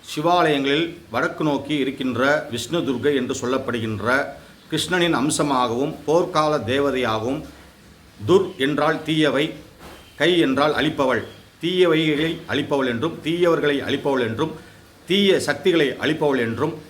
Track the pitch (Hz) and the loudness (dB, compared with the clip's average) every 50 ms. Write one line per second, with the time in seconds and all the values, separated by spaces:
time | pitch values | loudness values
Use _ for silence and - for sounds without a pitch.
0 | - - - 151 151 170 175 180 165 156 147 139 135 139 139 151 170 170 - - | -14 -10 -8 -2 2 2 4 4 4 4 2 2 2 2 2 0 0 -2 -6 -14
1 | - - 110 123 151 170 - - 165 151 143 135 - - 151 147 131 135 131 - | -14 -6 -4 -2 -2 -2 -2 -2 0 0 0 0 -2 -4 -2 -2 -2 -2 -2 -4
2 | 131 127 120 117 131 143 147 151 - - 117 - - - 160 170 165 - 131 120 | -4 -2 0 2 2 2 2 0 -2 -4 -8 -8 -6 -4 -2 -2 0 -2 -2 0
3 | 120 147 147 135 123 117 131 131 - 120 131 131 131 - 120 120 107 110 110 101 | 0 0 2 2 0 -2 -4 -4 -2 -2 -2 -2 -2 -2 -4 -2 -2 -4 -4 -2
4 | 95 117 127 139 143 - - - - - - - - - 160 151 - - 180 180 | 0 0 0 0 0 -4 -8 -16 -20 -20 -20 -20 -12 -6 -4 -4 -2 -2 0 2
5 | 170 170 160 123 127 156 143 - 156 147 139 127 123 120 113 120 139 156 151 - | 2 2 2 2 0 0 0 0 0 0 2 0 0 0 0 -2 -2 -4 -4 -6
6 | - - 151 175 185 - - 156 156 151 151 143 107 110 127 139 143 143 127 131 | -2 2 2 2 2 2 0 0 2 2 0 0 -2 -2 0 0 0 0 0 0
7 | 123 113 110 110 110 120 139 156 151 - - - - - - - - - - - | 0 0 -2 -2 -2 -4 -4 -6 -8 -12 -18 -20 -20 -20 -20 -20 -20 -20 -20 -20
8 | - - - - 101 107 175 202 190 - - - 131 139 151 151 147 156 160 - | -20 -20 -18 -8 0 4 4 4 4 2 -2 -2 -2 0 0 2 2 0 0 -2
9 | - 151 160 156 156 143 123 135 151 160 - - - - - - - - - - | -2 -2 0 2 2 2 2 2 -2 -2 -4 -12 -18 -20 -20 -20 -20 -20 -20 -20
10 | - - - - 143 170 180 170 156 135 131 139 143 156 135 107 135 156 - - | -20 -20 -4 0 2 2 4 4 2 2 2 2 2 2 2 0 0 -2 0 0
11 | 139 127 123 110 - - - - - - - - - 175 185 180 180 170 160 156 | 0 0 0 -2 -2 -8 -16 -20 -20 -20 -16 -8 -6 -2 2 2 4 4 4 2
12 | 160 156 151 143 156 160 165 165 - - 107 135 151 - 151 139 131 127 117 113 | 2 2 0 0 0 -2 -4 -6 -6 -4 -4 -4 -2 0 0 0 0 0 -2 -2
13 | 120 160 - - - 151 170 175 175 170 165 147 139 147 143 135 - 90 131 139 | -4 -4 -6 -6 -6 -4 0 2 2 2 2 2 2 0 0 0 0 -2 -4 -2
14 | - 143 139 127 120 110 110 110 156 156 - - - - - - - - - - | 0 0 0 0 0 -2 -2 -2 -4 -4 -4 -12 -18 -20 -20 -20 -20 -20 -20 -20
15 | - - 180 202 202 196 175 143 - - 143 143 - 190 170 170 147 131 123 - | -4 0 2 4 4 4 4 2 2 -2 -4 0 2 2 4 4 2 2 0 -2
16 | 101 139 156 156 156 147 135 127 117 113 113 117 139 156 - - - | -2 -2 0 0 0 0 2 0 0 -2 -2 -4 -4 -4 -4 -8 -16